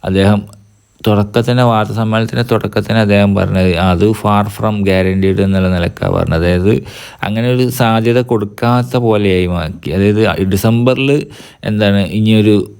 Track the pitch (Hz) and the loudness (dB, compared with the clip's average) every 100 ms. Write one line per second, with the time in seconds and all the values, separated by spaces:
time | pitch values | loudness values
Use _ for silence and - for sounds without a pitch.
0 | 95 95 98 104 - - _ _ _ _ | -2 2 2 2 -2 -20 _ _ _ _
1 | 113 104 104 120 117 123 123 110 107 107 | 0 0 0 0 0 2 2 2 -2 -2
2 | 110 110 110 123 117 110 104 110 101 113 | -2 0 -2 -4 -2 -2 -2 -4 -2 0
3 | 107 101 101 98 95 95 92 85 92 90 | 2 4 4 2 0 2 2 2 0 2
4 | 104 110 107 104 104 - 110 104 98 92 | 2 0 0 0 -2 -4 -4 -2 0 0
5 | 95 95 95 95 98 95 92 90 85 - | 0 0 0 0 0 2 0 0 -2 -4
6 | 92 90 82 82 87 90 95 - - - | -2 -2 0 0 0 2 2 0 -4 -18
7 | - - 98 107 123 127 127 123 117 113 | -20 -10 -6 -2 -2 0 -2 0 0 0
8 | 113 120 123 113 101 101 120 123 123 127 | 2 0 0 -2 -4 -4 0 0 0 -2
9 | 117 107 101 92 90 87 78 80 71 85 | 0 2 2 0 0 -2 -6 -8 -6 0
10 | 101 104 107 80 95 101 113 117 123 127 | 2 2 0 0 -2 0 0 2 0 0
11 | 135 147 - - - - - 107 104 101 | 0 0 -4 -18 -20 -10 -6 0 2 0
12 | 90 107 107 110 107 104 - | 0 0 2 4 4 2 0